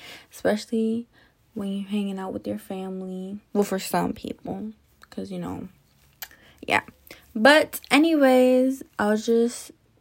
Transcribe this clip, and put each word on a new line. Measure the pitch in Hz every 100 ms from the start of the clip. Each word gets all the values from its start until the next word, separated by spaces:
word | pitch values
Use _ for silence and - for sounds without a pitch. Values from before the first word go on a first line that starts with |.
| - - -
especially | - 185 214 - 226 220 226 233 _ _ _ _ 214
when | 196
you're | 196 196
hanging | 208 196 190
out | 185
with | 202 208
your | 208
family. | - 190 190 185 190 185 185 208 -
Well, | 202
for | 202 190
some | - 180 175
people, | - - - - 190 214 220 _ _ -
'cause, | - 196
you | 185
know, | 175 - 185 _ _ _ _ _ - _ _ _
yeah. | - 101 - _ _ - _ 226
But | 240 302 302 - -
anyways, | 262 330 311 262 254 254 254 262 269 - -
I'll | 208 214
just | 220 226 233 - - - _ _